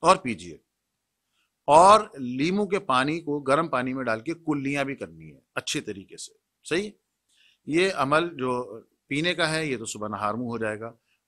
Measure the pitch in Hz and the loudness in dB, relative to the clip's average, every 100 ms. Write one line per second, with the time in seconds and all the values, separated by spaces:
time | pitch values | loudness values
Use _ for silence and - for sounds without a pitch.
0 | 165 185 127 95 87 73 _ _ _ _ | 2 2 0 -8 -10 -18 _ _ _ _
1 | _ _ _ _ _ _ - 151 185 214 | _ _ _ _ _ _ 6 10 10 8
2 | 214 139 123 127 160 196 202 190 190 127 | 6 -8 -8 -2 -2 0 -2 -2 0 0
3 | 135 165 156 147 135 147 165 131 127 131 | 0 -2 -4 -4 2 2 2 -2 -2 -4
4 | 123 110 123 165 160 147 135 143 139 127 | -4 -4 -4 -8 -4 -2 -2 -4 -4 -6
5 | 95 82 78 67 _ - - 151 107 98 | -12 -14 -20 -20 _ -10 -6 -6 -6 -12
6 | 92 87 - _ _ _ - 165 208 - | -14 -18 -20 _ _ _ -6 -4 -4 -12
7 | _ _ _ _ _ _ - 156 190 175 | _ _ _ _ _ _ -4 0 0 0
8 | 135 156 170 147 127 123 123 113 - _ | 2 2 0 -4 -4 -4 -6 -14 -20 _
9 | _ 139 170 170 160 156 156 120 110 107 | _ -2 -2 0 -2 -2 -4 -6 -6 -8
10 | 107 101 104 113 123 117 107 107 113 - | -8 -4 -4 -4 -6 -4 -4 -6 -10 -16
11 | _ _ | _ _